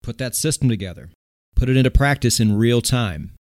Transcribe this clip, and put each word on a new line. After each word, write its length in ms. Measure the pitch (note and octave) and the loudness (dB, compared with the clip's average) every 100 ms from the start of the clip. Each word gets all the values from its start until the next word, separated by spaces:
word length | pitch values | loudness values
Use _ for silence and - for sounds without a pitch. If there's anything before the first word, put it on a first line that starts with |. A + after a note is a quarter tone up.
Put 140 | - A2+ | -14 -10
that 180 | B2+ - | -8 -6
system 320 | D#3 D3+ C3 | -6 -2 -2
together. 420 | G#2+ F#2 E2+ D#2 _ _ _ _ - | -2 -8 -14 -20 _ _ _ _ -2
Put 140 | B2+ | 2
it 80 | C3 | 2
into 120 | B2+ | 4
practice 500 | - C#3 C#3+ A#2+ - | 4 4 0 0 2
in 160 | A2 G#2 | 2 2
real 260 | A#2 A#2+ | 2 2
time. 500 | - B2+ A2 D#2 D2 - | 0 -2 -2 -6 -12 -18